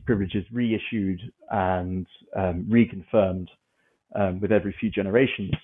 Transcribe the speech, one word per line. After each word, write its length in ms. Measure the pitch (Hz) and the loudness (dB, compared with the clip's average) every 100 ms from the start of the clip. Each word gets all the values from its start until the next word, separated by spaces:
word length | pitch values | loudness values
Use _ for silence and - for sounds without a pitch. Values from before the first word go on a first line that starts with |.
| - | 0
privileges 380 | 110 95 104 90 | 0 0 -4 -4
reissued 680 | 120 120 107 - 113 98 90 120 - - | -2 0 -2 -2 -2 -2 -4 -8 -18 -6
and, 560 | 110 92 92 90 92 87 _ _ 101 | 0 0 0 -2 -4 -6 _ _ -2
um, 300 | 92 87 95 | -2 -2 2
reconfirmed, 800 | 117 117 95 87 110 95 92 90 _ _ _ _ _ _ | 4 4 0 0 2 2 0 -8 _ _ _ _ _ _
um, 260 | 104 98 92 | -2 -2 0
with 120 | 98 | 2
every 220 | 107 101 - | 2 2 -2
few 120 | 110 | -4
generations. 640 | 101 95 110 135 - 98 - | -2 2 2 2 0 -4 -4